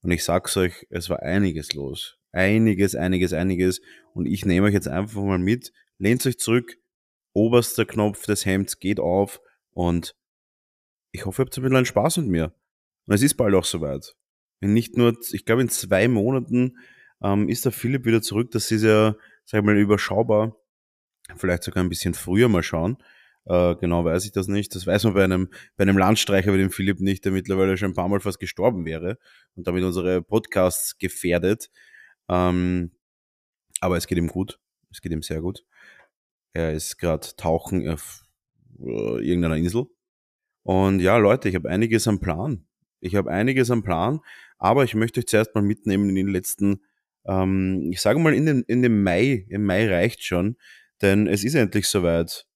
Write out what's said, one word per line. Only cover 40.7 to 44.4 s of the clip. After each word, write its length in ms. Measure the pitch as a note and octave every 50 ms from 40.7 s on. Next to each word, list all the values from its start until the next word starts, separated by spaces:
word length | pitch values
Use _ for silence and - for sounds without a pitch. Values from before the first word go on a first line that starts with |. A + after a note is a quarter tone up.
| F#2 F#2 F#2+ G2 G2 F#2+
ja, 160 | F2 F#2 G#2+
Leute, 320 | A#2+ G#2 G2 A#2 C3 - G#2
ich 60 | F2+
hab 100 | F2+ D2+
einiges 420 | - F2 G2+ A2+ A#2 A2+ A2 -
am 140 | A2+ G#2 F#2
Plan. 440 | - F#2+ D#2 E2 G#2 D#3 C3 F2 _ _ _ _ _ _ _ _
Ich 140 | - F#2 F#2+
hab 120 | G2+ F2+
einiges 420 | - D#2+ F#2+ A2 C3 C3 C3 B2+ A2+
am 140 | B2 A2+ G2
Plan, 380 | G2 F2 E2 F2 A#2 D3 D#3 _ - - -